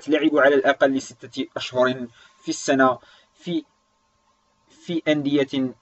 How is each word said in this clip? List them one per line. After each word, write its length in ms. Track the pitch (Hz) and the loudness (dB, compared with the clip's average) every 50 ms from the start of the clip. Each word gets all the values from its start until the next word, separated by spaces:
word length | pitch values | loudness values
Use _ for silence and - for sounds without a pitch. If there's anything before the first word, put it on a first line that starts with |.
| - 139 | 2 0
لعبوا 340 | 151 151 147 156 147 147 | -2 0 0 2 2 4
على 140 | 131 143 143 | 4 4 4
الأقل 460 | 135 131 139 135 - 143 139 135 131 | 4 2 2 2 2 2 2 2 0
ستة 440 | 127 - 117 _ - 127 - 135 123 - - - | -6 -8 -18 _ -20 -16 -10 -10 -10 -8 -8 -12
أشهر 500 | - - 127 127 127 127 127 131 123 117 _ _ - _ _ _ | -12 -6 0 0 2 2 0 -4 -8 -14 _ _ -20 _ _ _
في 80 | - 165 | -8 -8
السنة 500 | 156 - - - 139 131 135 - 156 - _ _ _ _ _ _ _ | -8 -6 -2 -2 2 4 4 2 2 0 _ _ _ _ _ _ _
في، 300 | _ - 175 170 156 - _ _ _ _ _ _ _ _ _ _ _ _ _ _ _ _ _ _ _ _ _ _ _ - | _ -10 -6 -6 -6 -6 _ _ _ _ _ _ _ _ _ _ _ _ _ _ _ _ _ _ _ _ _ _ _ -10
في 160 | - 175 160 - 156 | -6 -6 -4 0 0
أندية 640 | 151 151 139 139 143 143 135 139 - 135 131 127 117 _ | 0 0 0 0 0 0 0 0 -2 -4 -4 -4 -6 _